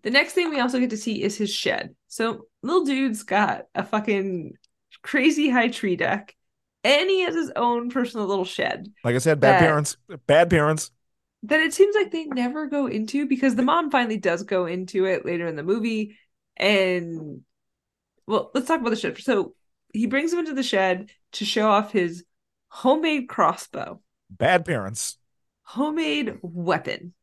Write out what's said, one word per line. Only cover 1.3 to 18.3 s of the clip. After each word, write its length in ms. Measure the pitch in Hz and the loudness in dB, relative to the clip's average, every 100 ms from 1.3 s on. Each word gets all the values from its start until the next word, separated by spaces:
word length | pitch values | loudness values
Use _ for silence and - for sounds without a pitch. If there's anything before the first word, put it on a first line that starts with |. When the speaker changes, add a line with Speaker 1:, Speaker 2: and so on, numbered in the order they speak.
| 208 | -2
Speaker 1:
his 160 | 202 | -4
shed. 420 | - - - - _ _ | -2 -2 -2 -6 _ _
So 400 | - 226 - - _ | -4 -4 -4 -12 _
little 220 | 269 359 285 | 0 0 2
dude's 380 | 269 269 214 | 0 0 -2
got 420 | - 190 208 - - - | -2 0 0 -2 -6 -8
a 80 | |
fucking 720 | 202 214 214 202 196 180 156 - _ _ _ - | -4 -2 0 -2 -2 -6 -8 -16 _ _ _ -18
crazy 480 | - 285 277 294 294 | -4 2 2 4 2
high 180 | 247 233 | 2 0
tree 260 | - 208 175 | -2 -4 -2
deck, 400 | - 202 - _ _ _ _ _ | -2 -2 -6 _ _ _ _ _
and 260 | 233 285 370 | 2 2 4
he 120 | 381 | 0
has 140 | 359 330 | 0 -2
his 160 | 320 - | -4 0
own 340 | 240 240 240 | 0 0 -2
personal 360 | 254 240 233 196 | -2 -2 -2 -2
little 200 | 196 185 | -2 -2
shed 420 | - - - - _ | -2 -4 -4 -10 _
Speaker 2:
Like 120 | 120 123 | 0 2
I 40 | |
said, 200 | 160 151 | 2 4
bad 160 | 135 180 | 6 6
Speaker 1:
that 40 | 165 | 6
Speaker 2:
parents. 320 | 151 147 - _ 160 - | 4 -2 -8 _ -14 4
Bad 220 | 147 175 | 6 6
parents. 420 | 165 147 156 - _ _ _ _ _ | 4 2 0 -6 _ _ _ _ _
Speaker 1:
that 160 | 214 311 | 0 2
it 140 | 311 | 2
seems 220 | 320 403 415 | 4 4 6
like 160 | 381 | 0
they 140 | 330 302 | -4 -6
never 420 | 254 247 302 302 | -2 -2 -4 -4
go 200 | 285 269 | -2 -2
into, 400 | 220 220 277 285 | -4 -4 -4 -2
because 280 | 262 269 226 | 2 2 2
the 60 | |
mom 280 | 254 330 311 | 2 2 2
finally 260 | 269 233 220 | 0 0 0
does 260 | 180 175 | 0 -2
go 220 | 202 185 175 | -2 -2 -2
into 400 | 180 185 202 190 | -4 -4 -2 0
it 200 | 180 - | 0 -2
later 200 | 170 170 | -4 -4
in 80 | 156 | -6
the 80 | |
movie. 540 | 160 226 226 220 208 - _ _ _ _ | -2 -2 0 -2 -6 -10 _ _ _ _
And, 840 | 196 202 185 180 170 165 156 143 _ _ _ _ _ _ _ _ | 2 2 2 0 -4 -10 -12 -16 _ _ _ _ _ _ _ _
well, 240 | - | -4